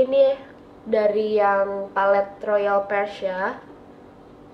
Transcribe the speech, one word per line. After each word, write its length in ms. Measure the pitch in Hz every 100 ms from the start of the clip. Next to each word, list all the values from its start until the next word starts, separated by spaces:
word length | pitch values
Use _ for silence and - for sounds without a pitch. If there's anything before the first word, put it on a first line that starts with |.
| -
ini 180 | 277 269 269 - - - - 220
dari 480 | 220 208 208 214 214
yang 560 | 202 196 196 196 196
palet 480 | 196 196 202 196 -
Royal 480 | 214 208 202 202 196
Persia. 720 | 202 208 - 190 185 208 254 - - - - - - - - -